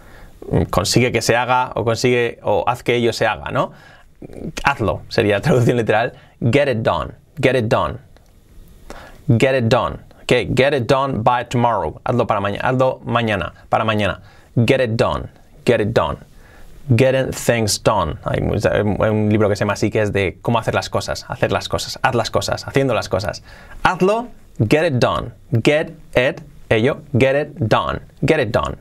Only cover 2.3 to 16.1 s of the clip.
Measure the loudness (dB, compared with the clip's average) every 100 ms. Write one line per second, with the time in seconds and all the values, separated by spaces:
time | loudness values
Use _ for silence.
2.3 | -4 -2 0 0 -4 -2 0 0 0 -2
3.3 | -2 -4 -4 -4 -6 -20 -20 -20 -20 -18
4.3 | -14 -12 -4 -2 -2 -2 -4 -4 0 2
5.3 | 2 2 2 2 2 2 0 0 -6 -20
6.3 | -4 0 2 2 0 0 -2 -4 -12 _
7.3 | -2 0 2 2 0 -2 -6 -16 -20 _
8.3 | _ _ -20 -20 -20 -20 -20 -20 -6 0
9.3 | 2 4 2 2 2 0 -6 -16 -8 0
10.3 | 0 2 2 2 2 2 2 0 0 0
11.3 | 0 0 0 2 2 -2 -6 -4 0 0
12.3 | 0 -2 -2 -2 2 0 0 -4 -2 0
13.3 | -2 -4 -10 -2 -2 0 0 0 -2 -10
14.3 | -20 -6 0 2 2 2 0 0 -2 -6
15.3 | -14 -20 -6 0 2 2 0 0